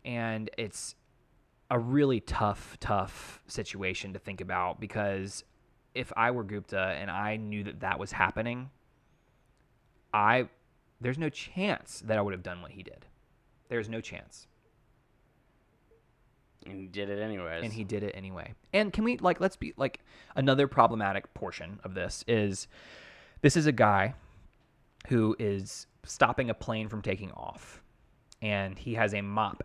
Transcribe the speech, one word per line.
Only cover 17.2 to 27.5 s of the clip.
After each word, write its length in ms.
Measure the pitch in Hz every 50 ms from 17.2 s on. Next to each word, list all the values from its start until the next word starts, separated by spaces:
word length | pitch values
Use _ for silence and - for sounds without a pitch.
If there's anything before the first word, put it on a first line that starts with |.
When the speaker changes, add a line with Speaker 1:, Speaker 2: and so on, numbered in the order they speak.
| 107 110 107 95 90 80 82 82 104
Speaker 1:
And 100 | 113 107
he 100 | 113 107
did 200 | 95 110 101 104
it 100 | 101 -
anyway. 380 | 98 95 95 92 87 - - 107 - _ _
And 220 | - 202 214 202 -
can 100 | - 214
we, 140 | 233 247
like, 240 | - - 180 175 -
let's 160 | 185 190 -
be, 160 | - - 156 -
like, 240 | - 135 131 - - _ _ - - - - -
another 320 | - 135 135 131 139 143
problematic 640 | 139 - 135 117 117 120 110 101 98 98 101 - - _
portion 460 | - 107 92 - - 82 85 101 95 -
of 100 | 101 92
this 280 | 92 87 82 - - -
is, 400 | 113 117 110 104 101 95 - - - - - - - - - - - - - - - - -
this 160 | - 143 -
is 80 | 175 151
a 60 | 151
guy 420 | 131 107 113 107 101 98 95 117 135 - - - - - - - _ _ _ _ _ _ _ _ _ _ -
who 280 | - 131 117 110 107 110 -
is 480 | 117 104 101 98 98 - - - - - _ _ -
stopping 460 | - - - - 113 123 - 131 117
a 40 | 107
plane 340 | - - - 113 110 110
from 140 | 104 113 107
taking 300 | 95 104 95 95 98 92
off, 500 | - - - -